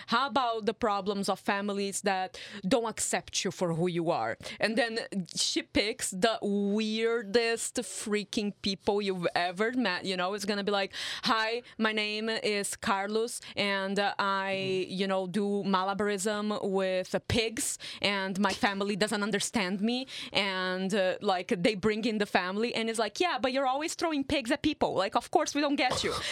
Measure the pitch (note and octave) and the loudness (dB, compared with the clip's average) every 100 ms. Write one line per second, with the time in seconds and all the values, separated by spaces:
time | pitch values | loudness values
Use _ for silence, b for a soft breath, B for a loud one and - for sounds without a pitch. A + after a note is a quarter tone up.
0 | B A#3 C#4 A#3 A#3+ A3+ G#3+ A3 A#3 G3+ | B 0 2 2 0 0 -2 0 0 0
1 | F#3+ G3+ G3 F#3+ - G3+ G3+ G3+ G3 G3 | -2 -2 -2 -2 -2 -2 -2 -2 -4 -2
2 | G3+ F#3+ F#3 - B G#3 F#3 A#3+ A3+ G#3+ | 0 0 -2 -8 B -6 2 2 2 -2
3 | - G3+ - - G3 - F3+ D#3+ F3+ E3+ | -2 -2 -2 -4 -2 0 0 0 0 0
4 | E3 D3+ A2+ A2 B B G#3 A3 A#3 A3+ | 0 2 0 -4 B B 0 2 0 -2
5 | - G3 E3+ - - D#4+ - - G#3 A#3 | -6 -6 -6 -2 -2 -2 0 0 0 0
6 | - F#3+ A3+ G#3+ G#3 G3+ G3+ G#3 A3 A3 | -6 0 0 2 0 0 2 0 0 0
7 | A3+ A#3 G3+ G#3+ A#3 A#3 - - - - | 0 0 2 2 2 0 -4 -6 -6 -6
8 | - G#3 G3+ - G#3 - G#3 F#3+ - G3+ | -2 -2 -2 -2 -2 -2 -6 -4 0 0
9 | G3+ F#3 E3+ - F3 F3+ A3 B3+ A3 F3+ | 0 0 0 0 0 0 0 0 0 0
10 | - F#3 F3+ G#3 G3+ G3+ G3 G3+ G3 - | -2 -2 -2 -2 -2 -2 0 0 0 -4
11 | B B - A3+ A3 A#3 A#3+ B A3 G#3+ | B B 0 2 0 -2 -6 B 0 0
12 | G#3 G#3+ A3+ A3+ - G#3 G3 - - G3 | -2 -2 -2 -2 0 -2 -2 -4 -2 0
13 | G3+ G#3+ A#3 - B B G3+ G3 F#3+ G3 | 0 -2 -2 -6 B B 0 0 0 0
14 | G3+ - G3 G3 G3 F#3+ F#3+ F#3+ - F#3 | 0 0 0 0 0 -2 -2 -2 -2 -2
15 | G3 F#3+ F#3+ F#3 G3+ G3+ F#3+ F#3+ F#3+ G3 | 0 0 0 -2 0 0 2 2 2 0
16 | G#3 G#3 G3+ G#3 G#3 G#3 G3+ F#3+ F#3+ F#3 | 0 0 -2 -2 -2 -2 -2 0 0 0
17 | F#3 F#3+ - A#3+ A3+ A3+ - - B B | -2 -4 0 0 0 -2 -4 -6 B B
18 | - G3+ F#3+ F#3+ G3+ F#3+ G#3+ G3 G3+ G#3 | -2 0 -2 2 0 2 0 0 -2 0
19 | G#3 G#3+ G3+ G3+ - A#3+ F#3 G3 G#3+ B3 | 0 0 0 0 0 0 0 0 0 0
20 | C4 B B - G3 F#3 F#3 F#3 F#3+ G3+ | -4 B B 2 2 2 0 2 2 4
21 | F#3 - G3+ F#3 F#3 G3+ F3+ G#3+ G#3 G#3+ | 4 2 2 2 2 4 4 4 2 2
22 | A#3 G#3+ G3+ G#3 F3+ G3+ A#3 - A3+ A3 | 2 0 2 2 2 0 0 0 -2 0
23 | G#3+ - F4 C#4 B3+ C4 C4+ C4+ D#4+ - | 0 2 0 2 0 2 2 0 -2 -2
24 | E4 D4+ C4+ D4 A#3 C#4+ D#4 - D#3+ D3+ | -2 0 0 0 0 0 0 0 0 2
25 | G3 - - F4+ D4+ C#4+ D4 C#4+ C4 - | 0 0 4 6 6 4 2 4 2 2
26 | G3 - - | 0 -2 -2